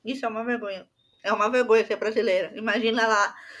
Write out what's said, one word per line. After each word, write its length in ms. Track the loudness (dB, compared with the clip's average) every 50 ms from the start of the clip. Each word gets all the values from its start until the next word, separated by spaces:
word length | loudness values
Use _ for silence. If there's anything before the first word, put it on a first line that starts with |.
Isso 220 | -10 -10 -8 -6 -6
é 40 | -6
uma 160 | -6 -4 -4
vergonha. 440 | -4 -4 -4 -4 -8 -10 -12 -14 _ _ _ _ _ _ _
É 80 | -4 -2
uma 200 | 0 0 0 2
vergonha 340 | 2 2 4 6 4 4 4
ser 120 | 2 -2
brasileira. 600 | -2 -2 0 0 0 2 2 2 0 0 -4 -6
Imagina 500 | -4 -2 -2 0 0 0 0 2 2 2
lá, 300 | 2 4 2 2 0 -2 -10 -18 -20 -20 -16